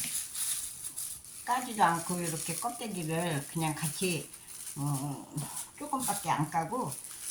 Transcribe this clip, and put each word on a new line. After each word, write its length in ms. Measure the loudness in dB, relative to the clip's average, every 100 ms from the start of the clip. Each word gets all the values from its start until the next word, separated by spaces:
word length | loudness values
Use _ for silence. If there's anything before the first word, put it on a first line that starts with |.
| 0 -2 -2 -2 0 0 -2 -6 -8 -6 -6 -6 -10 -8
까지도 400 | 0 2 2 6
않고 360 | 6 6 2 0
이렇게 340 | 0 0 -2
껍데기를 920 | 0 -2 -2 -4 -2 2 2 2 2 0
그냥 220 | 0 0
같이, 560 | 2 -2 2 2 2 -2 -10 -12 -10 -6 0
음, 480 | 2 2 2 -2 -4 -4 -4 -4 -8 -8
조금밖에 520 | -2 0 2 2 4
안 200 | 4 4
까고 400 | 2 2 0 0 -2 -8 -8 -6